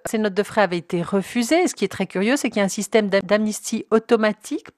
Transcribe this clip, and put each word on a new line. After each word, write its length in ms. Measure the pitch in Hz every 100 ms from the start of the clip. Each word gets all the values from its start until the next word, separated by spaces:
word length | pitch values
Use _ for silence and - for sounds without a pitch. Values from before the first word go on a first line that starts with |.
| -
ces 100 | 220
notes 160 | 214
de 100 | 190
frais 200 | 202 -
avaient 160 | 196 175
été 240 | - 180
refusées. 640 | 170 202 180 240 233 320
Et 40 | 359
ce 60 |
qui 100 | -
est 40 | 196
très 180 | - 190
curieux, 320 | 185 202 285
c'est 100 | 240
qu'il 100 | 208
y 40 |
a 20 |
un 40 | 196
système 400 | - 196 220 208
d'am-, 100 | 196
d'amnistie 640 | 190 208 214 208 - 220 -
automatique 800 | 220 220 226 214 208 - 302 -